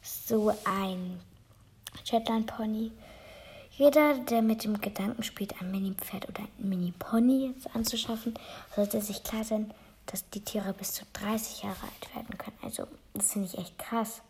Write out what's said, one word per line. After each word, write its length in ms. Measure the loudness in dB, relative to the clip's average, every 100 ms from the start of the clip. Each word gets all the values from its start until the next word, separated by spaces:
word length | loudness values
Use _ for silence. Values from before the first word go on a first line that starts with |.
So 560 | -10 -10 0 4 4 2
ein 560 | 0 0 0 -2 -6 -8 -14 -20 -20 -20 -20 -18 -16 -12
Shetland-Pony. 880 | 0 2 2 0 0 -2 -2 0 -2 -6 -18 -18 -18 -18 -18 -18 -18
Jeder, 480 | 8 8 10 8 6
der 200 | 2 4
mit 240 | 4 4
dem 160 | 2 0
Gedanken 420 | -2 -2 -2 -2
spielt, 380 | -6 -4 -6 -4
ein 100 | -4
Mini-Pferd 600 | -2 -2 -4 -6 -8 -8
oder 140 | -8
ein 240 | -10 -6 -2
Mini-Pony 800 | 0 0 -2 0 6 6 6 2
jetzt 280 | -4 -6 -2
anzuschaffen, 560 | -2 -2 -2 -2 -4 -6 -12 -16 -6
sollte 280 | 0 2 2
sich 200 | -2 -6
klar 220 | -4 -4
sein, 300 | 0 0 -2 -8 -20 -18 -10
dass 200 | -8 -8
die 100 | -8
Tiere 320 | -4 -2 -2
bis 220 | -4 -4
zu 100 | -6 -8
dreißig 500 | -6 -2 -2 -2 -6
Jahre 200 | -6 -6
alt 320 | -10 -12 -12
werden 240 | -12 -10 -10
können. 200 | -10 -10
Also, 240 | -10 -8 -8 -10 -10
das 200 | 0 0
finde 160 | 2 -2
ich 100 | -4
echt 200 | -8 -10
krass. 440 | -2 0 0 -6